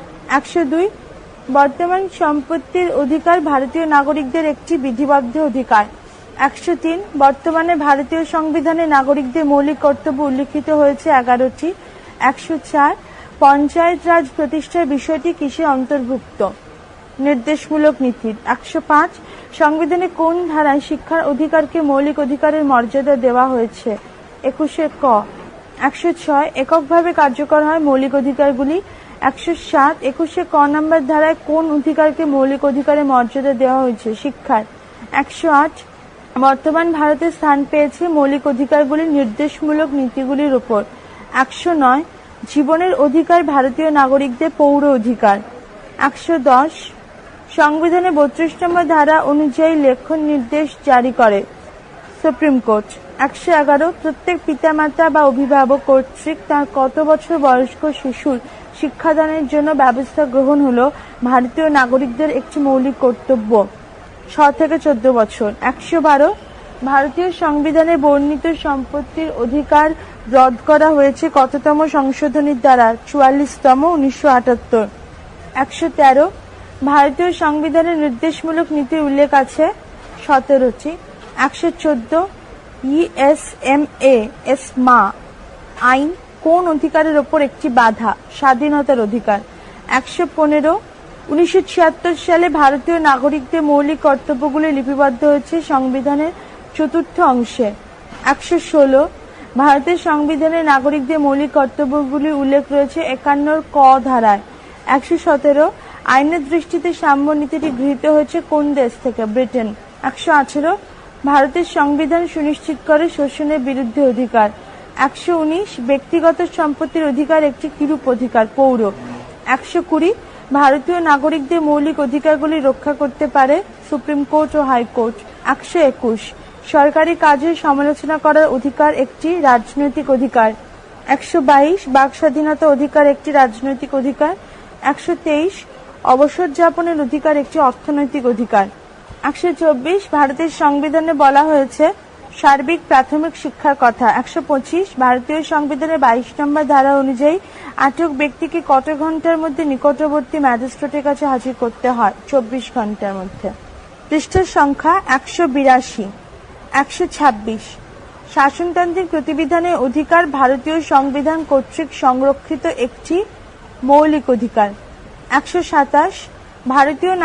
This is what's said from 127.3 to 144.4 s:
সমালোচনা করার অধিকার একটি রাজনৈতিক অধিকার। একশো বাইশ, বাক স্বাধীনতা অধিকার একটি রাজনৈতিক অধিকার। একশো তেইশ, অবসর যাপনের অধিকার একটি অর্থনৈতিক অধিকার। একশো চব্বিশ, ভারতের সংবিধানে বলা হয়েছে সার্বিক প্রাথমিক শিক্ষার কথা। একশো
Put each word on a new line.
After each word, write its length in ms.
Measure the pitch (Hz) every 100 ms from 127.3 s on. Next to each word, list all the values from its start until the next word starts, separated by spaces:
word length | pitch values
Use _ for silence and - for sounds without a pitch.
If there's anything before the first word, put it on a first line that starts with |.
| 285 320 320
সমালোচনা 540 | 311 277 285 285 294 311 311
করার 220 | 302 311 254
অধিকার 360 | 277 - 302 -
একটি 260 | 262 - 320 349 285
রাজনৈতিক 580 | 240 214 277 285 294 262 262
অধিকার। 340 | 254 240 220 214 - - - - - 277
একশো 220 | - 339 269
বাইশ, 320 | 277 294 392 269 262
বাক 140 | 269 -
স্বাধীনতা 460 | 311 269 302 302 320 277
অধিকার 300 | 285 302 285
একটি 160 | 277 302 285
রাজনৈতিক 500 | 254 220 269 262 277 269
অধিকার। 340 | 262 - 302 381 - - - - -
একশো 220 | - - 349 320
তেইশ, 300 | 294 339 - - - - - -
অবসর 340 | 262 294 - 359 269
যাপনের 380 | 330 339 339 320 262
অধিকার 300 | 294 311 294
একটি 140 | 277 320 269
অর্থনৈতিক 540 | - - 294 285 285 247
অধিকার। 320 | 208 233 214 196 - - - - - 269
একশো 200 | - 349 285
চব্বিশ, 400 | 320 262 277 392 - 294
ভারতের 340 | 277 277 330 -
সংবিধানে 520 | 302 285 302 320 320 294
বলা 200 | 277 277 311
হয়েছে 360 | 294 269 - 311 - - - - -
সার্বিক 420 | 302 277 269 339 -
প্রাথমিক 440 | 277 262 302 320 -
শিক্ষার 320 | 294 - 302 277
কথা। 220 | 240 220 240 240
একশো 180 | 254 330